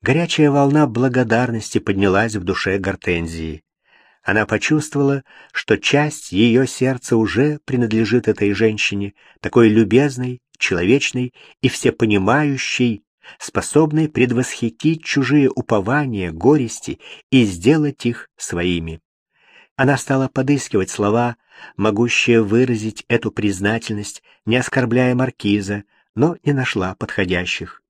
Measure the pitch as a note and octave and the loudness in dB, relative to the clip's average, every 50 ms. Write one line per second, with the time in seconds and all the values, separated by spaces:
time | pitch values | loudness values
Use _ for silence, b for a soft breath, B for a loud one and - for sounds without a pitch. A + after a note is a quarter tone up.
0 | - - C3 D#3+ E3+ E3 - - D3+ D3 C#3 C#3+ C#3 C#3 C#3+ D3+ D3+ C3 G#2+ A#2 | 0 0 0 0 0 0 2 2 4 4 6 4 4 4 4 4 2 2 2 0
1 | B2+ C3+ A#2+ B2+ B2+ A2 A2 A#2 B2+ A#2 A#2 A2 - - - G#2+ - - G2+ G2 | 0 0 2 0 0 2 2 0 0 0 -4 -6 -8 -4 -4 -2 -2 -2 -2 0
2 | G2+ G2 F#2 G2 A2 A#2 G#2+ G#2 F2+ F2+ F#2 - - G2 F#2+ G2 F#2 G2 - - | 2 2 2 2 0 0 -4 -6 -4 -4 -4 -4 -2 -2 -2 -2 -2 -4 -6 -4
3 | - G2 F2 E2+ E2+ E2 E2 E2 D#2+ D#2+ D2+ D2+ _ _ _ b b b b b | -4 -4 -4 -2 -4 -6 -8 -8 -8 -10 -10 -12 _ _ _ b b b b b
4 | b b b b b - G2 A2 G#2+ - A2 G#2 - - D#3 D3+ D3 - - C#3+ | b b b b b 0 0 0 0 0 -2 -4 0 0 0 -2 -2 -4 -2 0
5 | C#3+ C#3 C#3 C#3 b b b b b b b - - - G#2+ - - - - C#3+ | 0 0 0 -2 b b b b b b b -10 0 0 0 0 2 0 2 2
6 | D3 D3+ D3 - - - - F#2+ A2+ A#2+ A2+ B2 C3 B2 - - B2+ C3 C3 B2 | 0 0 -4 -10 -14 -6 0 2 4 4 4 2 2 0 -2 -2 -2 -2 -2 -4
7 | - - A#2+ A2+ A2 G2+ E2+ G#2 C#3 D3+ D3+ D3 _ - C3 B2 A#2+ A2 G#2+ A2 | -4 0 0 0 0 0 0 0 0 0 0 -4 _ -4 -2 -2 0 0 0 0
8 | A2+ G#2 A2+ B2 - - G#2 - G#2+ G2+ G2+ F#2+ A2+ A2 G#2+ G#2 - - G2+ G2+ | 0 2 0 0 2 0 0 0 0 0 0 2 0 0 0 0 -4 -4 -4 -4
9 | G2+ G2+ b b b b b b - G#2+ - B2 A#2 A2+ G#2+ A2+ A2+ F#2 A2 B2+ | -8 -8 b b b b b b -10 2 4 6 6 6 6 4 4 4 4 2
10 | C#3+ D3 C3 B2 B2+ B2+ B2 B2 _ _ _ _ - - - F2 F2 F#2+ B2 C#3+ | 2 2 -2 -4 -8 -8 -8 -10 _ _ _ _ -4 -4 -2 -2 2 2 2 2
11 | - - - B2 B2+ B2 b b b b b b - B2+ - - - B2+ - _ | 2 -2 -4 -4 -6 -6 b b b b b b -4 -4 -2 0 -2 -2 0 _
12 | A#2+ A2 G#2 G2 F#2+ G2 A#2+ D3 D3+ D3 C#3 B2+ - - - - B2+ A#2+ A2 G2+ | 0 2 2 2 2 2 2 2 2 0 -2 -4 -6 -6 -2 0 0 0 0 -4
13 | _ _ _ B B B B B - - _ G#2 - - - D3 D#3+ D#3 D3+ D#3 | _ _ _ B B B B B -18 -6 _ -4 -4 2 2 2 2 4 2 0
14 | D#3+ D3+ - - B2+ B2 A#2 A#2+ B2+ - - - A#2+ A2+ - _ - D#3 E3 D#3 | -2 0 0 0 0 2 2 -2 -2 -4 -4 -6 -6 -6 -6 _ -2 0 0 0
15 | - - - C#3+ C3 A#2+ C#3+ D3 C#3 B2+ - - A#2 - A#2 G#2 F#2 G2+ C3 D3 | -4 -4 -2 -2 0 2 2 4 4 2 0 -2 -2 0 0 0 0 0 -2 0
16 | D3 C3 A2+ G2+ F#2 F2 D#2+ E2 F#2+ B2+ D3+ D3+ B2 A2+ - - - - - B | -2 -2 -4 -4 -4 -6 -6 0 2 2 4 4 0 -4 -8 -12 -10 -12 -12 B
17 | B B B B B _ - C3 A#2 G2+ F#2 E2+ E2+ A#2 D#3 D#3+ D3+ C#3+ C3+ _ | B B B B B _ 4 4 4 4 0 0 2 4 4 4 2 -2 -4 _
18 | - A#2+ A#2+ - - _ _ _ - - - E2+ F2 F2+ F2+ E2+ E2 D#2+ D#2+ D#2 | -4 -4 -4 -4 -12 _ _ _ -10 -8 -6 -2 -2 -2 -2 -2 -4 -8 -12 -14
19 | _ _ _ _ _ b b b b b b b b b b - C3+ C3 C#3+ B2+ | _ _ _ _ _ b b b b b b b b b b 0 2 2 2 0
20 | - - C#3 C3+ C3+ B2+ _ - B2+ C3+ C#3+ C3+ - - - G2+ F#2 F#2 - - | 0 -2 -2 -2 -2 -2 _ -4 0 0 0 -2 -2 -2 -2 -2 -2 -2 -4 -2
21 | G#2 G#2 G#2+ A#2 A#2+ A#2+ A#2 B B B B B B B B - G2+ G#2+ G#2 G#2 | 0 0 2 2 0 -2 -4 B B B B B B B B 0 0 0 2 2
22 | A#2+ A#2 - - - B2 A#2+ A2+ A2 G2 G#2+ A#2 B2+ B2 A#2+ A2 G#2+ A2 G#2 - | 0 0 0 -2 2 4 4 4 4 4 2 2 2 2 0 -4 -4 -8 -10 -10
23 | - _ B2 A#2 - A2 - - G#2 G#2 G2 F2+ G2 G#2 A2 A2+ - - G#2+ G#2 | -6 _ -2 -2 -2 -4 -4 -2 -2 -2 -2 0 -2 -2 -2 -2 -4 -6 -8 -8
24 | G2+ - - - b b b b b A2 A2+ B2+ B2 - - C#3 B2 A#2 A#2 B2+ | -8 -12 -14 -18 b b b b b 0 0 0 0 0 -2 -2 0 2 2 2
25 | B2+ B2+ B2 B2 B2+ B2+ - _ - G2+ G2+ G#2 G2 F#2+ G#2 G2+ G2+ _ _ _ | 2 2 2 0 0 -2 -4 _ -2 0 0 0 0 -4 -8 -8 -8 _ _ _
26 | _ _ _ A2 C3 E3+ F3 - _ D3 C#3+ C3+ B2+ - - G#2+ F#2 F#2 F#2 _ | _ _ _ 0 0 0 0 -2 _ -2 0 0 -2 -2 -2 -4 -4 -4 -6 _
27 | - - - - G2 F2 F#2 F2 F2+ - - - F#2 - - - _ | -10 -6 -4 -4 -2 0 -2 -2 -2 -4 -6 -8 -10 -14 -16 -20 _